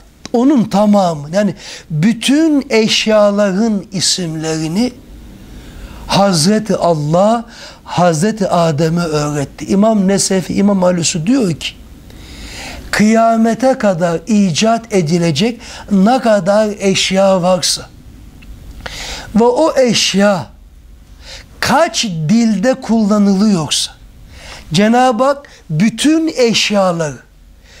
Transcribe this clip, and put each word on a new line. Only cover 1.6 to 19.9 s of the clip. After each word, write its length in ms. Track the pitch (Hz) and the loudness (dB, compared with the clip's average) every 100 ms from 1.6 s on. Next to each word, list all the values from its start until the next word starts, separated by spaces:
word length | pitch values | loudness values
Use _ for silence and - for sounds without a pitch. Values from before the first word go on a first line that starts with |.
| - - - | -14 -20 -8
bütün 760 | 151 190 233 220 285 330 294 - | -2 0 0 0 2 2 0 0
eşyaların 1160 | 226 214 - - 214 208 202 202 185 233 208 - | 0 2 0 2 4 4 2 0 0 0 -2 -4
isimlerini 1000 | 190 - - 170 160 160 160 156 175 247 - - - - - - - - - - - - | -4 -2 -2 -4 -6 -4 -4 -2 -2 -2 -4 -20 -20 -20 -20 -20 -20 -18 -18 -18 -18 -4
Hazreti 720 | - 202 175 156 214 214 180 | 2 2 2 2 0 0 0
Allah 680 | 170 165 147 170 208 233 226 - - - | 0 0 0 2 2 2 -4 -18 -20 -20
Hazreti 640 | - - 180 160 208 220 185 | -8 0 0 2 -2 -2 0
Adem'e 540 | 175 165 143 160 170 | 2 0 0 0 0
öğretti. 640 | 175 151 147 147 135 - - | -2 -2 -2 -4 -6 -8 -2
İmam 420 | 196 220 220 185 | 2 2 2 2
Nesefi, 460 | 196 - 190 - | 0 0 -2 -2
İmam 300 | 180 202 196 | 0 2 2
Alusi 420 | 180 180 156 175 160 | 2 0 -2 -4 0
diyor 280 | 277 202 | 0 0
ki, 200 | 151 - - - - - - - - - - - - - | -4 -8 -14 -20 -20 -20 -20 -20 -18 -16 -14 -14 -16 -8
kıyamete 880 | - 214 226 226 226 226 220 262 262 | 0 2 4 2 2 0 2 0 0
kadar 420 | 214 175 175 165 - | 0 0 -2 -2 0
icat 640 | 214 196 147 214 226 - | 0 2 2 0 0 -2
edilecek 680 | 196 151 175 170 143 220 240 - - - | -2 0 0 0 0 -2 -4 -14 -18 -2
ne 300 | 196 196 254 | 2 4 4
kadar 480 | 247 208 190 208 214 202 | 2 0 2 2 0 0
eşya 640 | 196 190 - 190 196 190 | -2 0 0 2 2 2
varsa 460 | 175 185 - - - - - - - - - - - - - - - - - | 2 0 -2 -6 -8 -20 -20 -20 -20 -20 -20 -20 -18 -16 -16 -14 -12 -14 -4
ve 100 | 208 | 2
o 340 | 233 247 320 - | 2 2 0 2
eşya 680 | 247 | 2